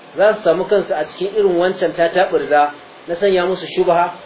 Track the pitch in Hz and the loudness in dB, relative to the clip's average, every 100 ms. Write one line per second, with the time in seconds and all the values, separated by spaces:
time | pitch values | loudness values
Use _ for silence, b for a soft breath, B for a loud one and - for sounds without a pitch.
0 | - 156 208 208 175 165 175 202 165 165 | -14 0 0 2 0 0 2 0 0 -4
1 | 156 - 190 214 196 175 180 - 170 170 | -6 -6 -6 0 0 2 0 0 -4 0
2 | 170 185 - 160 135 147 147 - - - | 0 2 0 0 2 2 2 -2 -20 -20
3 | - 170 202 185 180 180 160 180 180 170 | -10 -2 2 2 0 -4 -6 -2 2 2
4 | 175 - | 0 -4